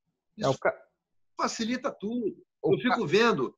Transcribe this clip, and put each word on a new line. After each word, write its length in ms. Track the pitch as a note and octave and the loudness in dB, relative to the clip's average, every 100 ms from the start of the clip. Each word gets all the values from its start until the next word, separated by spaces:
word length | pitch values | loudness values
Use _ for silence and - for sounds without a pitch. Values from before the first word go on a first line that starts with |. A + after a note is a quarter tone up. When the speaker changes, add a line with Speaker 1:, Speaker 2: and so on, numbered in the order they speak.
| _ _ _ - | _ _ _ -4
Speaker 1:
É, 80 | C#3 | -2
o 40 | |
Speaker 2:
Isso 100 | C3 | 0
Speaker 1:
ca-, 160 | - - - _ _ _ _ - | -2 -2 -8 _ _ _ _ -6
Speaker 2:
facilita 540 | C#4 - A3 B3 F#3+ | -4 -4 -4 -4 -6
tudo. 460 | - G3+ B3 G3+ - _ _ | -8 -8 -4 -6 -8 _ _
Speaker 1:
o 120 | D3+ | 0
Speaker 2:
Eu 40 | - | 0
fico 220 | D3+ G#3 | 0 0
Speaker 1:
ca-, 60 | E3 | 2
Speaker 2:
vendo 500 | F#3+ A#3 F3 A#2 | 4 4 2 -2